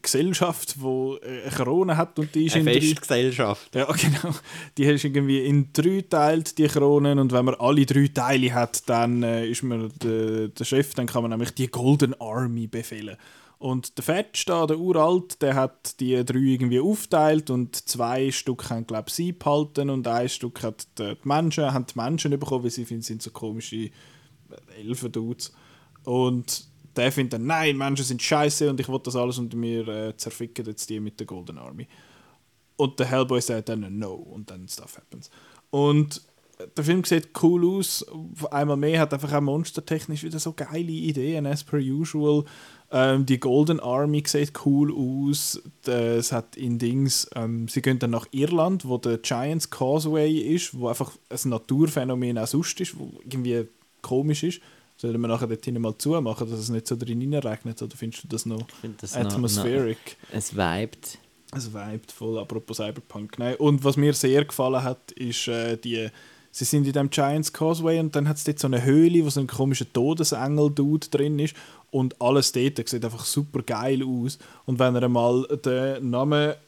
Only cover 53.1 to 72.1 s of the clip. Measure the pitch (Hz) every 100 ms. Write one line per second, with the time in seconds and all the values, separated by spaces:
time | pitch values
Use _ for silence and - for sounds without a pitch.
53.1 | - - 135 123 117 113 _ _ _ -
54.1 | 127 147 147 165 175 - - _ _ 120
55.1 | 117 117 117 120 113 - 120 113 107 143
56.1 | 165 123 110 113 117 110 113 113 120 120
57.1 | 117 131 147 127 107 117 113 113 - 113
58.1 | - - 117 113 110 110 - 113 104 110
59.1 | 120 110 101 120 104 120 131 123 113 -
60.1 | - - - 101 101 90 85 113 - -
61.1 | - _ _ _ 139 117 107 101 107 -
62.1 | - 110 113 101 110 - 113 104 110 -
63.1 | 107 104 - 120 127 147 143 139 139 143
64.1 | 143 131 135 147 - 131 131 131 127 -
65.1 | - 123 117 - 117 117 113 120 113 110
66.1 | - - - _ - 123 147 139 139 139
67.1 | 147 139 147 151 - 160 165 165 165 160
68.1 | 147 143 147 - 147 139 127 127 143 165
69.1 | 170 156 143 131 - 135 131 120 - 127
70.1 | 165 160 131 131 147 147 147 143 151 -
71.1 | 139 143 151 151 - - - _ 135 131